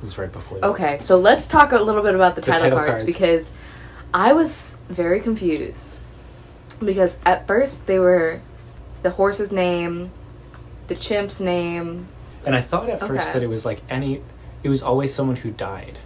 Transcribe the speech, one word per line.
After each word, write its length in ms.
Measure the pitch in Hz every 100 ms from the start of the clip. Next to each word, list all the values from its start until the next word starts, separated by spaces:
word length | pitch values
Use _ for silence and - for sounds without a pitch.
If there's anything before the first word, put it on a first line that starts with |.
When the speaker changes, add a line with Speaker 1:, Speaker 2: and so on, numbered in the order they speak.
Speaker 1:
is 120 | 110 98
right 120 | 95
before 280 | - - 95
this. 80 | 202
Speaker 2:
Okay, 320 | 202 160 143
so 200 | - 185
let's 300 | 190 269 -
talk 240 | 311 285
a 80 | 240
little 240 | 208 214
bit 100 | 208
about 220 | 190 185 -
the 60 |
Speaker 1:
The 40 | -
Speaker 2:
title 160 | 170 -
Speaker 1:
title 80 | 131
Speaker 2:
cards, 120 | 151 -
Speaker 1:
cards. 20 |
Speaker 2:
because 460 | 165 170 180 165 160 - - - - - -
I 200 | 180 214
was 440 | 302 311 - - - -
very 300 | 180 170 190
confused. 760 | 226 220 180 151 - - - - - - - - - - - -
Because 340 | 208 190 180 -
at 220 | 170 160 -
first 400 | 208 269 - -
they 120 | 190
were 420 | 180 180 165 175 - - - - - -
the 80 | 180
horse's 400 | 185 196 202 202
name, 580 | 196 180 175 170 170 180 - - - - - - - -
the 60 |
chimp's 460 | 180 - 208 202 -
name. 680 | 190 175 170 170 170 175 180 - - -
Speaker 1:
And 100 | -
I 60 | 131
thought 280 | 123 170 -
at 120 | 151
first 300 | 202 196 -
Speaker 2:
Okay. 80 | -
Speaker 1:
that 40 |
it 60 | 120
was, 160 | 113
like, 160 | 113 107 -
any, 340 | 131 139 139 - - - -
it 60 | 139
was 140 | 135
always 300 | - 127 139
someone 220 | 135 135 123
who 140 | 113
died. 480 | 104 95 98 - -